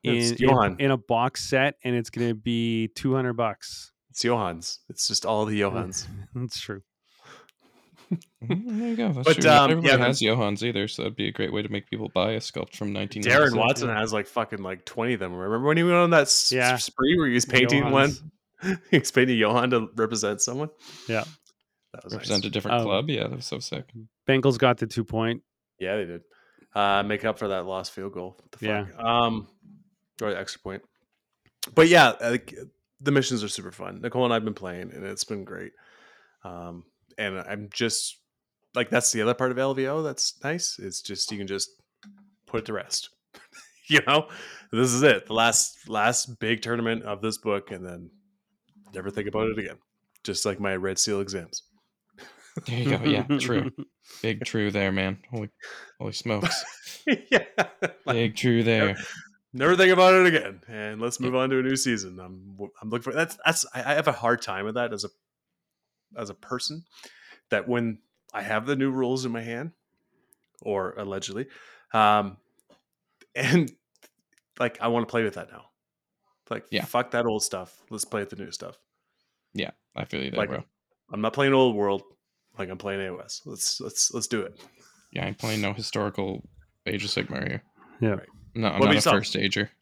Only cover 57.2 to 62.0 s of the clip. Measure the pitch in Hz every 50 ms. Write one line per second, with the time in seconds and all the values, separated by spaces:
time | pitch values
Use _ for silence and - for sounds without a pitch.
57.2 | - - 269 208 - - - - 196 - - _ - 175 - - _ - 123 113
58.2 | 117 110 110 - - 127 117 117 113 113 117 110 110 98 98 - - - - -
59.2 | - - _ _ _ _ - 127 139 160 180 180 190 185 185 180 185 185 185 185
60.2 | 185 180 160 151 - 98 98 90 - - 113 107 107 107 107 107 113 123 123 -
61.2 | 127 123 127 127 131 131 135 131 127 131 135 131 - 131 120 107